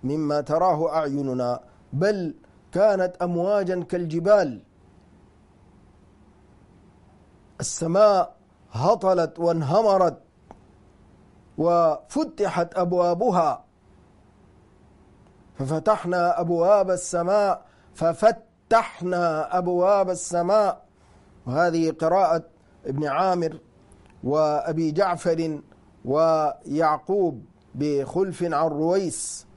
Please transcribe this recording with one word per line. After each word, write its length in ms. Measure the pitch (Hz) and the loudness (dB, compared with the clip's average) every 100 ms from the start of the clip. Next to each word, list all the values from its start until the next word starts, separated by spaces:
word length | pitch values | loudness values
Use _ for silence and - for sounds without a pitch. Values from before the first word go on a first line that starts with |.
مما 360 | 127 151 147 147 | -4 -4 -2 -2
تراه 560 | 139 160 185 151 165 156 | 0 2 2 2 0 -2
أعيننا، 640 | 151 139 139 127 123 123 - _ _ | -2 -4 -4 -2 -2 -4 -8 _ _
بل 420 | 135 190 208 170 - _ _ _ | -2 0 0 -4 -8 _ _ _
كانت 440 | 175 214 196 185 180 | 2 2 2 -2 -2
أمواجاً 600 | 180 175 180 208 185 180 | -4 -2 0 0 0 -4
كالجبال. 760 | 170 180 175 160 175 208 175 220 - _ _ _ _ _ _ _ _ _ _ _ _ _ _ _ - _ _ _ _ _ _ _ _ _ _ _ _ _ | -4 -6 -4 -4 4 4 4 -4 -16 _ _ _ _ _ _ _ _ _ _ _ _ _ _ _ -20 _ _ _ _ _ _ _ _ _ _ _ _ _
السماء 760 | - - 165 180 214 196 170 - _ _ _ | -12 -8 -2 4 6 6 0 -6 _ _ _
هطلت 680 | 113 147 233 190 180 160 - | -4 0 2 2 2 0 -2
وانهمرت 800 | 170 165 143 185 220 196 175 127 _ _ _ - _ _ _ _ - _ _ _ _ - | -2 0 0 2 4 4 2 0 _ _ _ -20 _ _ _ _ -20 _ _ _ _ -2
وفتحت 1200 | 160 170 165 147 - 269 311 - 202 156 170 190 | 0 4 2 0 -4 -4 -4 -2 -4 -2 -4 -2
أبوابها، 840 | 175 180 175 175 240 180 156 127 - _ _ _ _ _ _ _ _ _ _ _ _ _ _ _ - _ - | -2 0 0 0 0 2 0 -2 -10 _ _ _ _ _ _ _ _ _ _ _ _ _ _ _ -20 _ -20
ففتحنا 840 | - 135 160 160 214 175 180 175 170 | -12 -6 -4 0 0 0 0 0 0
أبواب 500 | 170 170 170 208 190 | -2 0 4 4 2
السماء، 760 | 180 - 175 175 208 202 180 - _ _ | -2 -4 -4 0 0 0 -2 -8 _ _
ففتحنا 1600 | - 165 165 214 226 - _ _ 226 226 - 180 180 175 156 156 180 | -4 -2 2 2 0 -10 _ _ 2 2 -8 -4 -2 0 -2 -2 -2
أبواب 520 | 180 180 180 202 185 | -2 0 2 2 2
السماء. 720 | 180 - 175 175 208 202 - - _ _ - _ - - | -4 -4 -4 2 2 2 -2 -12 _ _ -20 _ -18 -6
وهذه 440 | 131 175 165 160 | 0 0 2 -2
قراءة 520 | 156 160 180 180 165 - _ _ _ - | 0 0 2 2 0 -4 _ _ _ -8
ابن 200 | 139 151 | -6 -4
عامر 540 | 139 190 180 165 156 _ _ _ - _ - | 0 0 0 -2 -6 _ _ _ -20 _ -10
وأبي 680 | 123 151 156 151 165 160 160 | -2 0 2 0 -2 -2 -2
جعفر 680 | 151 190 175 180 165 165 147 - - _ _ | 0 0 0 -2 -2 -2 -6 -12 -20 _ _
ويعقوب 1400 | 123 143 165 160 151 - - 147 160 151 - 202 180 127 - _ _ | -4 2 4 2 0 -4 -6 0 0 0 -2 0 0 -2 -16 _ _
بخلف 680 | 131 147 143 135 175 190 170 | -6 -2 -2 -2 -2 -4 -4
عن 260 | 175 151 160 | -4 0 -2
رويس 800 | 147 160 190 185 - - - - | 0 0 0 -2 -6 -10 -12 -18